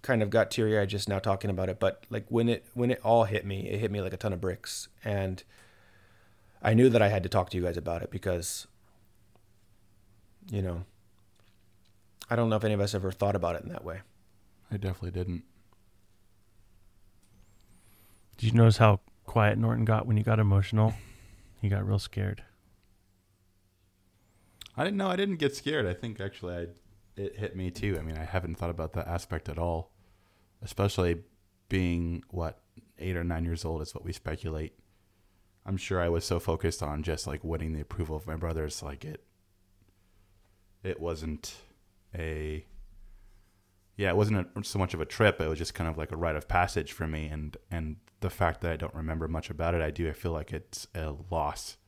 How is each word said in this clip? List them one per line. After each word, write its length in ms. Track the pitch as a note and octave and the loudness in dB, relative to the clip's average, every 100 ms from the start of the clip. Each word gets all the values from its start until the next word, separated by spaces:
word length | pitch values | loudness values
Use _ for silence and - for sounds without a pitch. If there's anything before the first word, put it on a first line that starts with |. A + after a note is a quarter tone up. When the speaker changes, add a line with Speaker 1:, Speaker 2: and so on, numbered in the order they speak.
Speaker 1:
kind 200 | - A#2+ | 2 2
of 60 | G2+ | 4
got 220 | A2+ G#2 | 4 4
teary-eyed 400 | - G#2+ G#2+ G2 | 2 4 4 2
just 180 | G2+ G2 | -2 -2
now 100 | G2 | -2
talking 280 | G#2 G2 G2+ | 0 0 0
about 220 | F#2 F#2 | 0 -2
it, 100 | F#2 | 2
but, 240 | F#2+ - - | 0 0 -8
like, 160 | G#2+ - | -8 0
when 220 | A#2 A#2 | 2 2
it, 160 | A#2 - | 2 -4
when 160 | B2 A#2+ | -2 0
it 100 | B2+ | 0
all 220 | - A#2 | 4 4
hit 220 | G#2 G2 F#2+ | 4 0 -2
me, 200 | G2 - | -6 -4
it 80 | G2+ | -2
hit 100 | G#2+ | -2
me 120 | G2+ | -2
like 100 | F#2 | -4
a 60 | F#2 | -4
ton 160 | G#2+ | -4
of 80 | F2+ | -2
bricks, 460 | F#2 F2 - - - - | -2 -4 -8 -12 -12 -10
and 400 | G#2 G2+ F#2+ F#2 - - - - - - - - - - - - | -4 -2 -2 -4 -12 -20 -20 -20 -20 -20 -20 -20 -20 -20 -20 -2
I 140 | - | 4
knew 160 | A2 B2+ | 8 8
that 100 | A2+ | 8
I 80 | G2+ | 6
had 140 | G#2 | 4
to 80 | F2+ | 2
talk 180 | G2+ F2+ | 0 0
to 60 | F#2 | 0
you 60 | |
guys 160 | F2+ E2+ | 0 -2
about 240 | E2 E2+ | -2 -4
it 80 | - | -4
because, 560 | F#2+ G2 F2 F2 - - - - _ - _ - - _ _ _ - _ _ - - _ _ - | -4 -2 -2 -4 -8 -12 -20 -20 _ -20 _ -20 -20 _ _ _ -20 _ _ -20 -20 _ _ -6
you 100 | G2+ | -2
know, 240 | F#2+ E2+ F2+ _ _ _ _ _ - _ _ _ _ _ _ _ - | -2 -4 -8 _ _ _ _ _ -20 _ _ _ _ _ _ _ -2
I 80 | A#2 | 2
don't 140 | A#2 | 4
know 60 | G#2+ | 4
if 80 | |
any 100 | G#2+ | 2
of 60 | G2+ | 2
us 140 | G2+ | 2
ever 160 | G#2 F#2+ | 0 -2
thought 240 | F#2+ G2+ | 0 0
about 220 | G2 F2 E2 | 2 0 -2
it 60 | |
in 80 | F2 | -6
that 140 | F2 | -10
way. 160 | E2 F2 - _ _ _ _ _ - | -10 -10 -14 _ _ _ _ _ -8
Speaker 2:
I 100 | G2+ | -6
definitely 340 | G2 F2+ F2+ | -4 -6 -6
didn't. 320 | F2+ F2+ F2 - - - - _ _ _ _ _ _ _ - - - - _ - _ _ - - - _ - - - - - - - | -6 -4 -6 -8 -20 -20 -20 _ _ _ _ _ _ _ -20 -20 -20 -20 _ -20 _ _ -20 -20 -20 _ -20 -20 -20 -20 -20 -20 -2
Speaker 3:
Did 100 | A2+ | 4
you 0 | A#2 | 8
notice 200 | A2+ G#2+ | 8 10
how 200 | A2 G2 - - | 8 6 -2 -20
quiet 340 | - A#2 G#2 G#2 | -2 4 4 4
Norton 260 | A2+ A#2 | 2 2
got 220 | A2 A2 A#2+ | 2 2 2
when 100 | G#2+ | 2
you 80 | |
got 160 | G#2 A2 | 4 4
emotional? 540 | G#2 G2 F#2+ A2 A2 - - - - - - - | 6 6 4 4 4 2 -12 -20 -20 -20 -20 -4
He 60 | G2+ | -2
got 180 | G2 G2 | 0 0
real 140 | G2+ | -2
scared. 420 | - - G2 G2+ - _ _ _ _ _ _ _ _ _ _ _ _ _ _ _ _ _ _ _ _ _ - - | -2 -4 -4 -6 -14 _ _ _ _ _ _ _ _ _ _ _ _ _ _ _ _ _ _ _ _ _ -16 -4
Speaker 2:
I 60 | |
didn't 120 | E3+ G3+ | -2 0
know. 120 | G3 | 0
I 60 | |
didn't 220 | F3+ G3+ E3+ | 0 0 2
get 180 | C#3+ | 0
scared. 320 | - - D3+ G2+ | 0 -2 0 0
I 80 | |
think 260 | - A#2+ G#2+ | -2 -6 -6
actually 340 | G2 - F2+ F2 | -8 -8 -8 -6
I 100 | E2+ F#2 _ - _ - | -8 -10 _ -20 _ -8
it 200 | G2 - | -8 -6
hit 200 | G#2 F#2 | -6 -4
me 140 | F#2 | -4
too. 260 | - G#2 E2+ | -2 -2 -2
I 40 | |
mean, 140 | D#2 D#2 | -4 -6
I 80 | |
haven't 320 | D#2+ F#2+ E2+ E2 | -4 -4 -4 -4
thought 140 | E2+ | -4
about 220 | E2 D#2+ | -4 -4
that 140 | - - | -4 -4
aspect 400 | E2+ - D#2+ - | -4 -4 -6 -6
at 100 | D#2+ | -2
all, 320 | E2+ E2 D#2+ _ _ _ _ _ _ _ | -2 -2 -6 _ _ _ _ _ _ _
especially 600 | - - G2+ - F2 E2 - _ _ _ _ | -12 0 0 4 2 2 -4 _ _ _ _
being, 540 | F#2+ F2+ E2+ E2+ E2+ - | 0 2 2 0 -4 -6
what, 300 | F2+ E2 - _ - _ _ | -6 -6 -8 _ -20 _ _
eight 180 | F#2 F2 | -4 -2
or 80 | |
nine 200 | F2 E2 | -2 0
years 200 | E2 E2+ | -2 -2
old 180 | E2 D#2+ | -4 -4
is 120 | D2+ | -6
what 100 | - | -8
we 80 | F2+ | -8
speculate. 600 | F2+ - D#2 E2 D#2 D#2 _ _ _ _ _ _ _ _ _ | -8 -6 -6 -4 -6 -8 _ _ _ _ _ _ _ _ _
I'm 120 | - G2 | -6 -6
sure 240 | - F#2 | 0 2
I 80 | E2+ | 4
was 160 | E2+ | 2
so 140 | - F2 | 2 0
focused 440 | - E2 E2+ - | 0 0 -2 -2
on 200 | D2 D2+ | -4 -4
just, 240 | D#2+ D#2 - | -4 -4 -6
like, 160 | D2 | -8
winning 300 | D#2+ D#2+ D#2+ | -6 -4 -4
the 80 | D#2 | -6
approval 360 | D2 - D#2+ D#2 | -6 -6 -6 -6
of 100 | D#2 | -6
my 100 | D#2+ | -6
brothers, 460 | E2 D#2+ D2+ - | -4 -4 -4 -6
like, 220 | - C#2 | -10 -12
it, 200 | D2+ D2+ _ _ _ _ _ _ _ _ _ _ _ _ _ _ _ _ | -12 -14 _ _ _ _ _ _ _ _ _ _ _ _ _ _ _ _
it 160 | F#2+ - | -6 -4
wasn't 540 | E2+ D#2 D#2+ D2+ - - - _ _ _ _ | -4 -4 -4 -6 -10 -16 -20 _ _ _ _
a, 500 | F2 D#2+ D2+ D#2 D#2 - - - - - - - - _ _ _ _ _ - | -8 -6 -4 -4 -6 -10 -20 -20 -20 -20 -20 -20 -20 _ _ _ _ _ -2
yeah, 140 | G2 | 2
it 60 | F2+ | 4
wasn't 300 | G#2 G#2 F2 | 4 4 0
a, 80 | - | -6
so 140 | G2+ G2+ | -4 0
much 160 | F2+ | 0
of 60 | E2 | 0
a 40 | D#2 | -6
trip. 340 | - A2 - | 4 4 4
It 80 | D#2 | -2
was 100 | D#2+ | -2
just 160 | E2 | -4
kind 140 | - E2 | -4 -4
of 60 | D#2+ | -4
like 140 | D#2 | -6
a 40 | D#2+ | -4
rite 200 | E2+ D#2 | -2 -2
of 100 | - | 2
passage 440 | F2+ F2 - D2+ | 2 4 0 -4
for 140 | - D#2+ | -6 -4
me. 180 | D#2 D#2 | -4 -4
And, 300 | D2+ D2+ - _ | -6 -8 -12 _
and 260 | E2+ D#2 D2+ _ _ | -6 -6 -8 _ _
the 100 | F#2+ | -6
fact 300 | - E2+ - | 0 0 2
that 100 | E2+ | -4
I 60 | E2 | -4
don't 180 | E2 | -6
remember 320 | - D#2+ D#2+ D#2 | -6 -4 -4 -2
much 240 | D#2+ - | -4 -6
about 240 | D#2 D#2+ | -2 0
it, 60 | E2+ | 2
I 80 | D#2 | 0
do, 180 | D2+ E2 | -2 -4
I 40 | |
feel 200 | D2 F2 | -2 -4
like 200 | D#2+ C#2+ | -4 -6
it's 340 | D#2 - - - | -10 -10 -16 -12
a 200 | F2 D#2 C#2+ F2+ | -8 -6 -8 -4
loss 480 | E2+ D2 - - - | -2 -2 -4 -12 -16